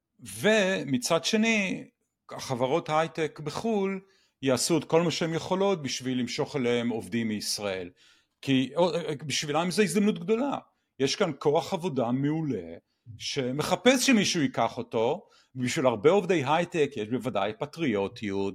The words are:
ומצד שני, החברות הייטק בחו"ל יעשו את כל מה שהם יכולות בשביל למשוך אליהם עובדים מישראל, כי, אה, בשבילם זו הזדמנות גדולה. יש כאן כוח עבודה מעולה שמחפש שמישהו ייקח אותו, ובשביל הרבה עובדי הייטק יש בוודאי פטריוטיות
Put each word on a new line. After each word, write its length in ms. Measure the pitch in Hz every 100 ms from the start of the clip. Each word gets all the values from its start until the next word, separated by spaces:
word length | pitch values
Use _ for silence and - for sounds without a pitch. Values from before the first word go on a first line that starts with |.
| _ _
ומצד 1080 | 120 104 165 220 190 190 143 123 - 165 -
שני, 640 | 214 226 220 185 170 139 _ _ _ -
החברות 580 | 127 - 123 127 160 165
הייטק 500 | 151 165 - 156 156
בחו"ל 640 | 147 - 233 214 196 190 - _ _ -
יעשו 360 | 131 123 - 165
את 60 |
כל 180 | - 160
מה 100 | 170
שהם 220 | - 165
יכולות 480 | 160 - 185 202 190
בשביל 380 | 135 - 127 127
למשוך 360 | 117 - 143 147
אליהם 340 | 120 120 117
עובדים 380 | 113 95 117 113
מישראל, 640 | 104 - - 101 92 90 - _ _ _ _
כי, 300 | - 131 127 -
אה, 380 | 180 160 151 151 156
בשבילם 460 | 120 151 147 180
זו 120 | 165
הזדמנות 360 | 202 175 202 214
גדולה. 380 | 170 226 285 - - _ _ -
יש 160 | 135 -
כאן 160 | 185 143
כוח 340 | 156 143 -
עבודה 380 | 190 151 127 117
מעולה 640 | 127 143 160 156 107 82 82 _ _ - 101
שמחפש 880 | - 143 123 139 147 180 247 262 262
שמישהו 360 | 226 185 175
ייקח 360 | 135 131 113 -
אותו, 480 | - 117 113 175 - _ _ 127
ובשביל 300 | 123 160 127
הרבה 240 | 113 143
עובדי 340 | 196 180 180 131
הייטק 460 | 160 175 170 139 117
יש 140 | 107
בוודאי 440 | 123 117 101 101 107
פטריוטיות 920 | 147 160 160 104 98 101 104 98 98